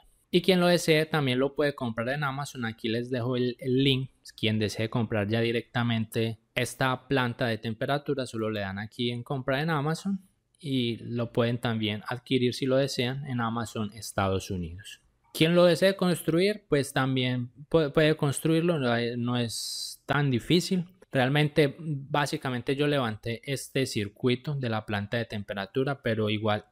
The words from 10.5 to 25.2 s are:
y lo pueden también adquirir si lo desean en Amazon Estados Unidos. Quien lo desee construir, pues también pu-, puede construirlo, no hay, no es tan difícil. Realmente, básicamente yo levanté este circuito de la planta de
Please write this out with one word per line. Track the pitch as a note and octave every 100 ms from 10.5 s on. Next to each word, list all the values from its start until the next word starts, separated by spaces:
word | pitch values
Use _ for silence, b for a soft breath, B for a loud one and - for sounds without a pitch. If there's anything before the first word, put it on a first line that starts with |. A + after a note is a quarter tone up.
| _
y | D#3 C3 A#2+ A2+
lo | A2+ A#2 A#2
pueden | - A#2 A#2+
también | A#2+ A2+ G#2+ G#2 -
adquirir | B2 - C3 B2
si | - C3
lo | C3
desean | C#3 - B2 C#3 C#3+
en | B2
Amazon | A2+ A#2 A2 A2+ G#2 A2+
Estados | - - F#2+ F#2+ -
Unidos. | F#2+ E2 F2+ - - _ _ _
Quien | - D#3+ F3
lo |
desee | F3 E3 F#3+ G3
construir, | F3+ D#3+ - D#3+ G3 G#3+ -
pues | C#3+ B2
también | D3 C3 C3 B2+ B2+ B2 - D3
pu-, | E3 C#3+
puede | D#3+ D3+ D#3
construirlo, | C#3+ - D#3 D#3+ E3+ D#3+
no | B2
hay, | A#2 A#2+ B2
no | A#2+ B2
es | A#2 - - - - - -
tan | C3+ C#3+
difícil. | A#2+ - F3 E3+ F#3 E3 - _
Realmente, | C#3 C#3+ D3 D3+ D#3+ C#3+ -
básicamente | D#3+ C#3+ C#3 D3 D3 D3+ C3+ B2 A#2 C#3
yo | D3
levanté | C#3+ A2+ G#2+ A#2 A#2 -
este | C3+ - C#3 B2+
circuito | A2+ G2+ - B2+ B2 D#3 C#3
de | B2
la | G#2+ -
planta | G#2+ G#2
de | A#2